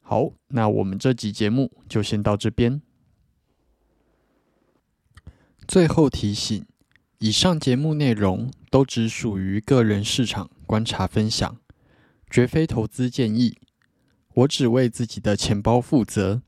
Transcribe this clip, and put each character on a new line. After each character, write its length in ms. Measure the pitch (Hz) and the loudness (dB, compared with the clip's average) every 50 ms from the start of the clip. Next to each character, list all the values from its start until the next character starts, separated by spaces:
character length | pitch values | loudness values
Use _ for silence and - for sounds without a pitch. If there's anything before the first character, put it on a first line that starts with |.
好， 340 | _ - 113 110 117 - 123 _ _ _ | _ -2 -2 -2 -2 -2 -6 _ _ _
那 200 | 139 120 113 107 | -2 0 0 2
我 160 | 104 107 98 | 0 0 -2
们 120 | 98 95 | -4 -4
这 160 | 98 - 131 127 | -2 0 -2 -2
集 200 | 117 - 104 101 | 0 -4 -8 -4
节 180 | - 107 104 | -2 -2 0
目 220 | 110 131 135 123 _ _ _ - | 0 0 -2 -2 _ _ _ -6
就 120 | - 110 | -4 -4
先 220 | 104 - - 104 101 | -2 -2 -2 -2 0
到 140 | 110 104 | 0 0
这 120 | 101 - 110 | 0 0 -4
边。 320 | 107 - 120 120 131 147 - _ _ _ _ _ _ _ _ _ _ _ _ _ _ _ _ _ _ _ _ _ _ _ _ _ _ _ _ _ _ _ _ _ _ _ _ _ _ _ _ _ _ _ _ _ _ - _ - - _ _ _ _ _ - | 0 0 0 0 0 -4 -8 _ _ _ _ _ _ _ _ _ _ _ _ _ _ _ _ _ _ _ _ _ _ _ _ _ _ _ _ _ _ _ _ _ _ _ _ _ _ _ _ _ _ _ _ _ _ -20 _ -20 -20 _ _ _ _ _ -12
最 220 | - - 185 170 156 | 0 2 4 4 4
后 200 | - - 160 135 | 4 4 2 2
提 240 | - - - 104 101 | 2 -2 -4 -2 -4
醒： 320 | 104 - - 110 101 - _ _ _ _ _ _ _ _ _ _ _ | -4 -4 -4 -6 -6 -8 _ _ _ _ _ _ _ _ _ _ _
以 140 | 110 110 107 | -4 -2 0
上 260 | - - 185 175 156 | 2 2 2 2 2
节 160 | - 135 123 | 0 0 0
目 200 | 127 147 160 156 | 0 0 -2 0
内 180 | 147 147 135 117 | 0 0 0 2
容 400 | 104 104 98 92 98 113 127 - _ - _ | 2 0 0 0 -2 -6 -8 -10 _ -16 _
都 140 | - 135 135 | 2 2 2
只 240 | 131 - 123 113 113 | 2 0 -2 -2 -2
属 280 | 110 - - 123 101 | -2 -4 -6 -4 -4
于 220 | 95 95 95 98 104 | -2 -4 -2 -4 -4
个 220 | 107 - 143 127 117 | 0 2 4 4 4
人 220 | 110 104 101 104 | 4 2 0 0
市 200 | 110 - - 127 | -2 -2 -2 -2
场 240 | 104 - 107 98 - _ _ - | -2 -4 -8 -8 -10 _ _ -6
观 200 | - 113 107 113 | -2 -2 -2 0
察 240 | - - - 95 - | -2 -2 -2 -4 -2
分 200 | - 110 107 110 | 0 0 0 0
享， 300 | 113 - 107 90 - - _ _ - _ _ _ _ _ _ _ _ _ _ _ | 0 -2 -4 -4 -6 -12 _ _ -20 _ _ _ _ _ _ _ _ _ _ _
绝 160 | - - 123 | 2 2 2
非 180 | 127 - 160 160 | 4 2 0 -2
投 220 | 160 123 113 110 | 0 -2 -4 -4
资 240 | 104 - - 127 123 | -4 -4 -4 -4 -4
建 240 | 120 - 127 110 107 | -2 -2 -2 0 2
议。 240 | 113 123 113 - _ - _ _ _ _ _ _ _ _ _ _ _ _ _ _ | 2 0 0 0 _ -20 _ _ _ _ _ _ _ _ _ _ _ _ _ _
我 140 | - 123 147 | 2 2 2
只 200 | - - 139 120 | 2 0 0 2
为 200 | 113 127 127 120 | 4 4 2 0
自 160 | - - 120 | 0 -4 -6
己 160 | 110 - - | -6 -6 -6
的 160 | - 107 104 | -2 -2 -2
钱 240 | 101 - - 110 101 | 0 0 -2 -2 0
包 200 | 104 113 117 120 | 2 2 2 2
负 240 | 120 - - 135 107 | 2 2 0 0 0
责。 380 | - - 110 98 92 101 120 - | 0 -2 -2 0 0 -2 -4 -6